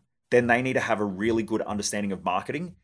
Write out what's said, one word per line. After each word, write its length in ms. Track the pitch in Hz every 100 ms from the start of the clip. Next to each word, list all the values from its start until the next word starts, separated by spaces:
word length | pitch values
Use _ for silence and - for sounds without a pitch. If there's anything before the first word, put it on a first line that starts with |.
| _ _ -
then 160 | 120 120
they 140 | 120
need 120 | 131
to 60 | 127
have 180 | - 104
a 60 | 104
really 360 | 92 110 113
good 200 | 104 110
understanding 500 | - 104 101 104 101
of 120 | 95
marketing. 520 | 92 92 113 139 175 -